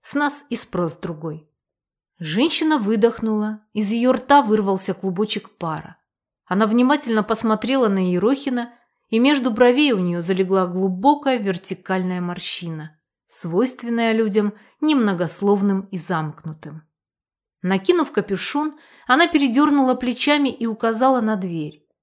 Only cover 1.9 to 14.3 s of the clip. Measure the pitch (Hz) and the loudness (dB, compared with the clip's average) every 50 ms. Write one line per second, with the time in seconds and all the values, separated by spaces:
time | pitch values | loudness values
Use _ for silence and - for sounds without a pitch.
1.9 | _ _ _ _ _ - 170 151 156 202 269 330 - - 320 311 311 277 208 202 | _ _ _ _ _ -12 -8 -4 0 0 0 2 2 0 0 2 2 2 2 0
2.9 | 226 220 214 233 226 - 226 220 214 214 214 214 214 214 _ _ - 208 214 196 | 2 4 4 2 2 0 -4 -2 -2 -2 -2 -4 -6 -10 _ _ -4 -2 -2 0
3.9 | 226 233 233 254 262 262 - - 269 285 254 208 214 214 202 196 190 190 - - | 0 2 2 2 2 2 2 4 4 4 4 4 2 2 2 2 0 0 -2 -4
4.9 | 185 - - 190 180 175 220 214 - 196 - - _ - 175 165 156 156 156 - | -4 -4 -4 -6 -2 -2 -4 -2 -4 -6 -8 -12 _ -10 -8 -8 -8 -8 -10 -14
5.9 | - _ _ _ _ _ _ _ _ _ _ - 185 190 220 208 220 240 247 254 | -20 _ _ _ _ _ _ _ _ _ _ -4 0 0 2 2 2 2 4 4
6.9 | 294 285 - 240 226 214 208 - 220 214 - 220 214 214 214 220 269 269 247 208 | 2 0 0 0 0 0 0 2 2 2 4 2 0 0 0 -2 0 2 2 2
7.9 | 196 190 185 180 180 175 185 233 277 269 - 277 254 240 240 240 - _ _ _ | 2 0 0 0 0 2 2 2 0 0 -2 -4 -4 -4 -6 -8 -14 _ _ _
8.9 | _ _ _ - - 226 247 277 294 277 240 262 214 220 254 240 247 269 302 285 | _ _ _ -2 0 2 4 4 4 2 0 0 2 4 4 4 4 4 2 2
9.9 | 233 190 180 175 170 175 170 175 190 180 190 180 190 190 185 180 175 185 190 196 | 2 0 0 -2 -2 -2 -2 -2 0 0 0 0 2 0 0 0 -2 -2 -2 -2
10.9 | 185 180 202 277 294 294 294 269 262 233 202 196 185 175 - - 190 - - - | -2 0 2 2 2 2 0 -2 -2 -2 -2 -4 -4 -4 -6 -8 -10 -8 -6 -4
11.9 | 190 190 185 185 180 180 180 175 175 180 - - - - 175 165 160 156 151 156 | -4 -2 -2 -4 -4 -4 -6 -6 -8 -8 -8 -8 -8 -8 -8 -10 -10 -10 -12 -14
12.9 | _ _ _ _ _ _ _ - - - - 170 165 185 247 254 254 - - 233 | _ _ _ _ _ _ _ -6 -4 -4 -4 -2 0 0 0 0 -2 -6 -6 -4
13.9 | 233 233 233 226 220 220 226 214 | -2 0 0 0 2 2 0 2